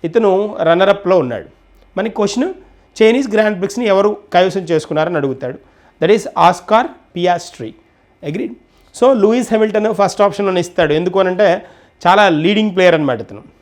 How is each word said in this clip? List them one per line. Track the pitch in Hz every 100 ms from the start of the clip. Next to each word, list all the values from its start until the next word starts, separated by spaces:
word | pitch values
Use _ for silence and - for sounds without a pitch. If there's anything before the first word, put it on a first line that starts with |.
ఇతను | 165 196 208 190 208 214
రన్నరప్‌లో | 160 170 190 196 180 185
ఉన్నాడు. | 127 110 - _ _ _ _ -
మన | 220
క్వశ్చన్ | 220 202 240 330 370 - _ _ -
చైనీస్ | 220 247 262
గ్రాండ్ | 214 214 196
ప్రిక్స్ని | 196 240 233
ఎవరు | 190 202 208 _
కైవసం | 180 185 190
చేసుకున్నారని | 165 160 - 151 160 165
అడుగుతాడు, | 139 127 127 135 _ _ _ _
that | 165 214
is | - -
ఆస్కార్ | 170 180 - 220 277 - _ 175
పియాస్ట్రీ. | 175 175 - - 113 - _ _ _ _
అగ్రీడ్? | 151 165 320 - _ _ _ -
So | 247
లూయిస్ | 254 202 240 233
హ్యామిల్టన్ | 220 220 208 214
ఫస్ట్ | 196 196 -
ఆప్షన్‌లోనే | 202 202 202 180
ఇస్తాడు. | 175 - 156
ఎందుకు | 151 180 190
అనంటే | 190 185 202 185 - - _ _ 175
చాలా | 196 202
లీడింగ్ | 156 165 208 214
ప్లేయర్ | 185 180
అనమాట | 165 143 117
ఇతను. | 104 101 - _